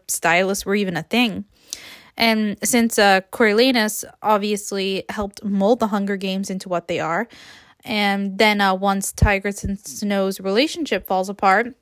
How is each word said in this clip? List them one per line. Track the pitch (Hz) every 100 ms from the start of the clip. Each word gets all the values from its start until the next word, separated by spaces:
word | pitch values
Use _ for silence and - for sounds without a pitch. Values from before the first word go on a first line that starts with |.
| -
stylists | - 170 175 190 202
were | - 208
even | 190 165
a |
thing. | 165 226 240 180 202 _ _ - - - - -
And | 226 220 214 196
since, | - 240 233 -
uh, | 202 190 -
Coriolanus | - 220 208 262 247 214 - - -
obviously | 208 208 208 202 - 196 190 190 -
helped | - 202 -
mold | 208 196 196 247
the | 220
Hunger | 208 196 196
Games | 190 190 196
into | 190 190
what | 175 -
they | 165
are, | 160 170 240 - - - - _
and | - 214 202 196 196 190
then, | 214 208
uh, | 196
once | 190 196 196 -
Tigress | - 214 196 202 202
and | - 196
Snow's | - - 208 196 196 190
relationship | 190 208 311 349 294 202 -
falls | 190 294
apart | 202 196 196 240 -